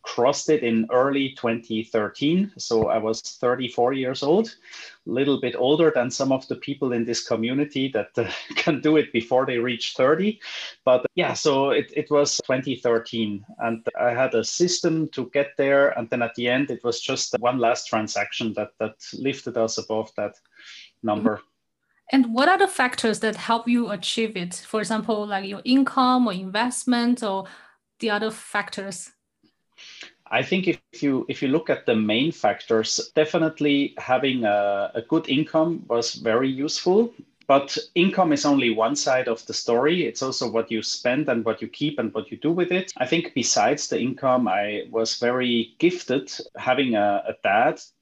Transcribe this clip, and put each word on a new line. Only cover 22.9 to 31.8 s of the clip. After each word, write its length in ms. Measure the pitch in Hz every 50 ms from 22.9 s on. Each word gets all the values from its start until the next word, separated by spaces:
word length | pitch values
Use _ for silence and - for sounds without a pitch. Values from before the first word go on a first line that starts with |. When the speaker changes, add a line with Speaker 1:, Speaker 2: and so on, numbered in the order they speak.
| 254 - - 226 208 208
Speaker 2:
that 160 | - 220 214
help 320 | - - - 226 226 233
you 240 | 240 240 240 233 -
achieve 440 | 208 190 - - - - 226 220 220
it? 200 | 190 175 175 180
For 240 | - - - - 214
example, 480 | 208 214 226 214 214 220 226 208 208
like 180 | 208 202 190 196
your 160 | 190 202 196 -
income 600 | 254 254 269 269 254 - - 254 247 254 254 247
or 60 | 226 185
investment 880 | 185 190 185 185 208 233 254 247 - - 254 247 240 233 240 247 240
or 240 | 233 208 190 190 180 185 - - - _ _ _ _ _ _ _
the 100 | - 220
other 220 | 208 208 220 220
factors? 800 | 220 - - - - 208 202 202 - - 196 196 185 - - - _ _ _ _ _ _ _ _ _ _ _ _ _ _ - - - - - - _ _ _ -
Speaker 1:
I 120 | - 120 135
think 240 | - 185 190 185
if 120 | 185 - - _ _ - -
you, 240 | - 143 135 131 - -
if 120 | - -
you 60 | 139
look 220 | 131 135 165 160 -
at 160 | 143 -